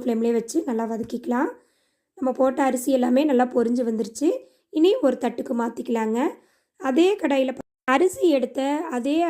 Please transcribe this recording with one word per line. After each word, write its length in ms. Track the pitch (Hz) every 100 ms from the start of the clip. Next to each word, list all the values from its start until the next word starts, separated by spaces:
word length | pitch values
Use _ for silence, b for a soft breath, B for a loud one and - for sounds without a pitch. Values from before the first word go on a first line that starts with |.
ஃப்ளேம்லேயே 300 | 254 226 226
வச்சு 280 | 233 226 320 294
நல்லா 180 | 226
வதக்கிக்கலாம். 680 | 226 226 233 240 240 240 480 - b b b b b -
நம்ம 120 | 254
போட்ட 320 | 254 262 262
அரிசி 260 | 269 254 277 262
எல்லாமே 260 | 247 254 302
நல்லா 140 | 247
பொரிஞ்சு 380 | 254 247 233 247 233
வந்துருச்சு. 400 | 220 220 - 294 523 b b b 311
இனி 200 | 349 523 262
ஒரு 100 | -
தட்டுக்கு 320 | 240 233 - 233
மாத்திக்கலாங்க. 580 | 233 226 233 226 220 226 311 - b b b -
அதே 360 | 269 262 370 415
கடாயில 300 | 294 277 262 262
ப-, 80 | - _ -
அரிசி 340 | 269 370 523 359 269
எடுத்த 240 | 247 269 269 294 330 247
அதே 260 | 254 311